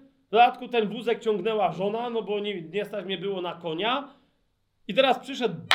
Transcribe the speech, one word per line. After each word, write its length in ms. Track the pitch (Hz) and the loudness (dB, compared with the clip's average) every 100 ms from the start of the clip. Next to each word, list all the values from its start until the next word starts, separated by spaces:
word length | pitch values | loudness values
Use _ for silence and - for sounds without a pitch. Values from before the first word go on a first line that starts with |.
| - _ _ | -20 _ _
W 40 | |
dodatku 380 | 214 240 254 247 | 6 6 4 -2
ten 200 | 240 208 | 0 0
wózek 320 | 226 220 226 | 0 -2 0
ciągnęła 520 | 220 208 208 214 180 | 0 0 0 2 0
żona, 380 | 165 196 226 240 | 0 -2 -2 -2
no 120 | 226 | -4
bo 180 | 190 208 | -2 -4
nie, 220 | 208 190 | -4 -6
nie 220 | 165 190 | -6 -6
stać 200 | 202 214 | -6 -6
mnie 140 | 185 190 | -6 -4
było 220 | 196 190 | -4 -4
na 140 | 175 | -6
konia. 540 | 165 170 160 214 269 277 - _ _ _ _ _ _ - | -6 -6 -2 0 -2 -4 -16 _ _ _ _ _ _ -2
I 60 | |
teraz 240 | 202 269 - | 4 4 2
przyszedł 360 | - 262 226 165 - | -2 -4 -2 -2 4